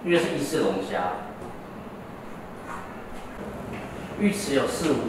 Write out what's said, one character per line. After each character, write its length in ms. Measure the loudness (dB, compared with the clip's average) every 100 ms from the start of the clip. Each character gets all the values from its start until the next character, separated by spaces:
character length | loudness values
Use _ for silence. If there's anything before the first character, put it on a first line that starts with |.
因 80 | 4
为 80 | 6
是 100 | 6 2
伊 60 |
势 160 | 2 4
龙 160 | 4 2 0
虾。 120 | 0 0 -2 -6 -10 -10 -10 -10 -10 -10 -10 -10 -10 -10 -10 -10 -10 -8 -8 -8 -10 -8 -8 -8 -8 -8 -6 -6 -6 -6 -8 -6 4
浴 120 | 4
池 240 | 4 4 4
有 120 | 4
四 240 | 2 4
五 160 | 4